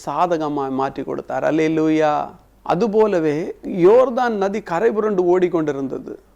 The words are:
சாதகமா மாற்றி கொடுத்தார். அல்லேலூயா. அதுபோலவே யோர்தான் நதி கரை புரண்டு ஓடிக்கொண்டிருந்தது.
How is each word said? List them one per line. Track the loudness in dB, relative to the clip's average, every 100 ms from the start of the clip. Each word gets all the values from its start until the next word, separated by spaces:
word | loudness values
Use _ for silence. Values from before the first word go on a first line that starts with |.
| -6
சாதகமா | -2 0 0 -2 -4 -4
மாற்றி | -2 -4 -4
கொடுத்தார். | -8 -8 -6 -4
அல்லேலூயா. | 0 2 0 0 2 2 2 0 -4 -12 _ _
அதுபோலவே | -4 -2 0 2 2 2 0 -2 -6 -10
யோர்தான் | -8 2 6 6 4 2 -2
நதி | 0 -2 -4
கரை | -4 -2 0
புரண்டு | 0 0 0
ஓடிக்கொண்டிருந்தது. | 2 2 2 0 -2 -4 -6 -8 -12 -16 _